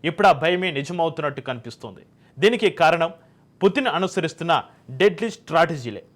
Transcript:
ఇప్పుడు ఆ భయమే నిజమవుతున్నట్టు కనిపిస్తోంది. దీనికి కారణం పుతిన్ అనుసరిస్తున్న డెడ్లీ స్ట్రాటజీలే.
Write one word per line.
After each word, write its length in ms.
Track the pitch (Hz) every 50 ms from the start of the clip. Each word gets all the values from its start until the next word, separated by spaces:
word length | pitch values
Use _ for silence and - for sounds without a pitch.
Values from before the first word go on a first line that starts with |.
| -
ఇప్పుడు 220 | 165 160 - 202
ఆ 60 | 190
భయమే 380 | 165 135 156 165 180 180 185 185 151 139
నిజమవుతున్నట్టు 600 | 139 143 175 175 165 165 160 - 151 143 135 143
కనిపిస్తోంది. 600 | - 135 127 120 117 120 - _ - 110 95 98 - _ _ _ _ _ _ -
దీనికి 320 | 160 214 240 - 226 190 - -
కారణం 300 | 165 156 165 165 165 170 170 - _ _ _ _ _ _ _ _
పుతిన్ 280 | 185 196 185 285 262 226 - 170
అనుసరిస్తున్న 540 | 190 185 - 190 165 160 - - 165 - 165 131 - - _ _ _ - 127 131
డెడ్లీ 300 | 185 208 175 - 226 226
స్ట్రాటజీలే. 720 | - - _ - 160 165 170 170 165 143 120 120 104 90 - _ _